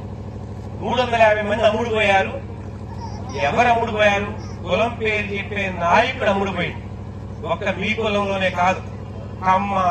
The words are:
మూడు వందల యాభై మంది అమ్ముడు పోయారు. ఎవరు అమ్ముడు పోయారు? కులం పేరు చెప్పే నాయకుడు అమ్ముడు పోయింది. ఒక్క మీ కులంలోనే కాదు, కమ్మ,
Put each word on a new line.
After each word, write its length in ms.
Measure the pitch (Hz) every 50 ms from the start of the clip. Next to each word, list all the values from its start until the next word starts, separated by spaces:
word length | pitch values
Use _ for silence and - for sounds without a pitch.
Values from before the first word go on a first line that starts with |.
| - - - - - - - - - - - - - - - -
మూడు 180 | - 220 226 247
వందల 200 | 247 240 233 233 226 214
యాభై 180 | 214 214 208 208
మంది 140 | 208 226 214 214
అమ్ముడు 200 | 214 233 240 233 220 214
పోయారు. 360 | 214 196 196 190 190 - - - - - - - - - - - - - - - - - - - - - - - - -
ఎవరు 200 | - 240 247 247 233
అమ్ముడు 200 | 233 233 220 208 214
పోయారు? 300 | 208 202 202 196 208 208 - - - - - - -
కులం 260 | 165 180 185 220 240 - -
పేరు 280 | 226 214 214 208 208 196 202
చెప్పే 280 | 202 196 - 208 202 196 190 185 180 175
నాయకుడు 440 | 170 180 208 240 262 - - - 220 196
అమ్ముడు 180 | 196 202 196 180 180
పోయింది. 260 | 170 156 - - - - - - - - - - - - - - - 160 165
ఒక్క 160 | - 202 202 190 190
మీ 100 | 196 208 214 214
కులంలోనే 500 | 220 214 202 202 202 196 196 190 190 185 180 180
కాదు, 220 | 175 185 185 - - - - - - - - - - - - - 185
కమ్మ, 300 | 185 185 190 202 202 196 190 185 175